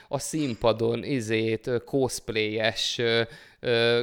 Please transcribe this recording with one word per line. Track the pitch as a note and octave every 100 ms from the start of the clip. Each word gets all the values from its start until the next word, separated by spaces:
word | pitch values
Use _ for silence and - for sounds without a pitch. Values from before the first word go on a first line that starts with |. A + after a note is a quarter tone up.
| -
a | C#3
színpadon | - D#3+ C#3+ A2 A#2 A2+ A2+ A#2
izét, | F2+ C3+ A2 A2 A2+ A2 -
ö, | A#2
cosplayes, | - C#3 B2+ - - A2 G#2+ G#2+ A2 - - -
ö, | A#2 A#2 A2+ - - _
ö, | C3 A#2 A#2 A#2+